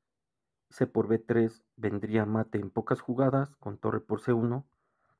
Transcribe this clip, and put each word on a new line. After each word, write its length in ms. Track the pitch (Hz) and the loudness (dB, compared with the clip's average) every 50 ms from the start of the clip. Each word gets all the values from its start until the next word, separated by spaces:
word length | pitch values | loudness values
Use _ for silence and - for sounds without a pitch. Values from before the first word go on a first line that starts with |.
| _ _ _ _ _ _ _ _ _ _ _ _ _ _ | _ _ _ _ _ _ _ _ _ _ _ _ _ _
C 160 | - - 127 | -2 -2 -2
por 200 | - - 113 104 | 0 0 0 2
B 120 | 104 113 110 | 2 0 0
tres 440 | - - 110 117 113 113 - - _ _ _ | 0 2 2 2 2 2 -2 -8 _ _ _
vendría 500 | - 110 101 101 101 107 107 107 110 107 | -6 -4 -4 -4 -4 -4 0 0 0 0
mate 340 | 104 107 110 107 - - 104 | 2 0 -2 -2 -2 -4 -4
en 120 | 101 95 | -4 -4
pocas 280 | - 117 - - 127 - | -6 -4 0 0 -2 -2
jugadas, 560 | - - 120 127 135 131 135 135 139 - - | -2 -6 0 2 2 2 2 0 -2 -2 -8
con 200 | _ - 104 101 | _ -12 -12 -10
torre 240 | - - 110 110 107 | -4 -4 -2 -2 -2
por 180 | - - 107 - | -4 -4 -6 -4
C 140 | - 123 120 | 0 0 0
uno, 320 | 117 117 120 120 139 - _ _ _ _ _ _ _ _ _ _ | 2 2 0 -2 -4 -8 _ _ _ _ _ _ _ _ _ _